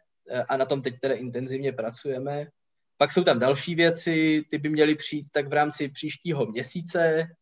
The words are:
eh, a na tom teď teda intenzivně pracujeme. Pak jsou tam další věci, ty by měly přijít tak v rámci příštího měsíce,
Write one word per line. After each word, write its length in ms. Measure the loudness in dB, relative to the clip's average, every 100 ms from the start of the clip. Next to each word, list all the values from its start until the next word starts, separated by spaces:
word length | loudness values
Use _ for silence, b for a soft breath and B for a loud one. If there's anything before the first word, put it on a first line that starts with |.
| _ _ -8
eh, 120 | -4 -2
a 80 | 0
na 100 | 0
tom 160 | -2
teď 120 | -4 -4
teda 140 | -2
intenzivně 580 | -2 -4 -8 -6 -4 -4
pracujeme. 760 | -4 -6 -6 -6 -6 -6 -6 -8 _ _ _ _ 0
Pak 160 | 2
jsou 100 | 4
tam 160 | 4 4
další 360 | 4 2 0
věci, 680 | 4 4 4 0 2 4 2 0
ty 80 | -4
by 100 | 0
měly 260 | 4 4
přijít 320 | 4 -2 -8 -4
tak 160 | -4 0
v 40 |
rámci 360 | 2 0 0 -8
příštího 580 | -6 -8 -6 -4 -2 -2
měsíce, 840 | -4 -6 -8 -4 2 2 2 -2 -6